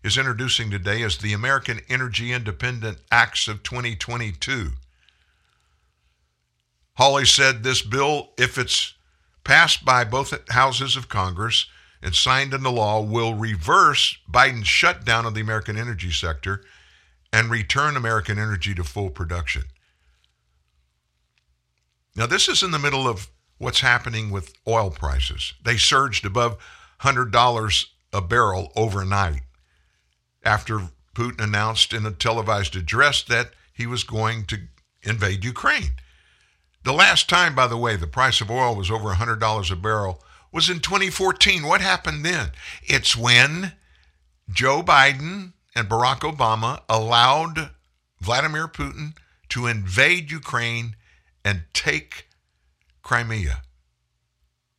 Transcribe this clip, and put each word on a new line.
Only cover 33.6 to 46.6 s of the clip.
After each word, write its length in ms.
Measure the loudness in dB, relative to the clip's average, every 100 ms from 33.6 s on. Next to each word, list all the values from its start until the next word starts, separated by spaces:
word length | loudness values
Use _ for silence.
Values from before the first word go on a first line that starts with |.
| _
he 140 | -10 -6
was 160 | -6
going 420 | -4 -2 -2 -2 -6
to 120 | -8 -10 _ _ _
invade 420 | -6 -2 0 -2
Ukraine. 520 | -6 -2 -2 0 -2 -6 -10 _ _ _ _ _ _ _
The 100 | 0
last 340 | 4 6 4 4
time, 280 | 4 4 2
by 100 | 0
the 120 | 2
way, 180 | -2 -2
the 100 | -2
price 360 | 0 2 2
of 100 | 0
oil 240 | 0 0 0
was 160 | -2
over 180 | -4 -2
a 60 | -2
hundred 240 | -2 0
dollars 320 | 0 0 -4
a 40 | -4
barrel 460 | -2 -2 -2 -8 _ -20 _
was 180 | -2 -2
in 120 | -2
twenty 280 | -2 0 0
fourteen. 560 | 0 0 2 2 2 2
What 160 | 2
happened 420 | 2 -2 -4 -4
then? 280 | -2 -2 -4 -8 -16 -8
It's 340 | -2 0 0 0
when 540 | 6 6 6 2 -8 -10 _ _ _ _ _ _ -8
Joe 360 | 0 2 2
Biden 720 | 4 6 6 2 -6 -10 -14 -20 _ -4
and 140 | 0
Barack 300 | 2 2 2
Obama 640 | -2 0 0 2